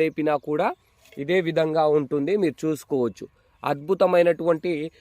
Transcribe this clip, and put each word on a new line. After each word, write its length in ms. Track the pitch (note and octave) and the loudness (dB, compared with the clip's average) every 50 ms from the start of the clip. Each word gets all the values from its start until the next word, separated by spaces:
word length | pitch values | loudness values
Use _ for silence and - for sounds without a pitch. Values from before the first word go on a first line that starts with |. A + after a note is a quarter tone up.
లేపినా 340 | D#3+ E3 E3 - D3+ D3+ D3+ C#3+ - - | 0 -2 -2 -2 -2 0 0 -2 -2 -4
కూడా 200 | D3+ D3+ F#3 A#3 F4+ - _ _ _ _ _ - - - | -4 -2 -2 -2 -4 -6 _ _ _ _ _ -20 -14 -12
ఇదే 140 | C#3+ C#3+ F3 F#3+ F3 E3 | -4 0 0 0 0 0
విధంగా 340 | E3 D#3+ D#3+ D#3 D#3 D#3+ D#3 D3+ D3 | 0 0 0 0 2 2 2 4 4
ఉంటుంది, 380 | D3+ D3 B2+ D3+ D3 C#3+ D3+ G3 G#3+ G3 | 2 2 0 -2 -4 -2 0 0 0 0
మీరు 120 | D#3+ B2+ - | 0 -2 -2
చూసుకోవచ్చు. 640 | - D#3+ D#3 C#3 - _ D3+ C3+ B2 A#2 G2+ - G#2+ - _ _ _ _ _ _ - C3 | -4 -4 -4 -4 -6 _ -2 0 0 0 -2 -6 -16 -18 _ _ _ _ _ _ -4 -4
అద్భుతమైనటువంటి 1000 | C#3+ C#3+ D3 D3+ G3 F3 G3 F3+ F3+ F3 F3 F3 E3+ - E3 E3 E3+ D#3 - F3+ E3+ D3 D3+ D#3+ - _ | -4 -4 -2 -4 0 2 2 4 4 4 4 4 2 0 0 0 0 0 0 -4 -4 -4 -6 -10 -12 _